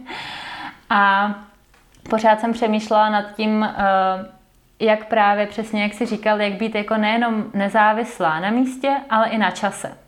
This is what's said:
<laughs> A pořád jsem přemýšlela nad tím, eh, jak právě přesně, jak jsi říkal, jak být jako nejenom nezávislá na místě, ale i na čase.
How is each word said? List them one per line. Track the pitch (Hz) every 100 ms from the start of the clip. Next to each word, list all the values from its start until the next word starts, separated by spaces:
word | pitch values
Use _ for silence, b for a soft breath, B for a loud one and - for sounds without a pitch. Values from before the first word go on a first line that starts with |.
| -
<laughs> | - - - - - - - _
A | 208 202 196 208 208 - _ _ _ _ _ -
pořád | 220 226 214
jsem | 226
přemýšlela | 226 220 214 214 214 214
nad | 208 208
tím, | - 214 214
eh, | 214 - 196 190 190 185 185 - _ _ _ _
jak | 220 214 -
právě | 220 202 208 208
přesně, | - 220 214
jak | 208
jsi | 208 240
říkal, | 208 214 214
jak | 208
být | 196 220
jako | 220 208 220
nejenom | 214 233 233 220 220
nezávislá | 202 196 220 214 214 233 - 170 156
na | 190
místě, | 240 262 254 277 277 269
ale | 220 226
i | 220
na | 190
čase. | - 202 - - -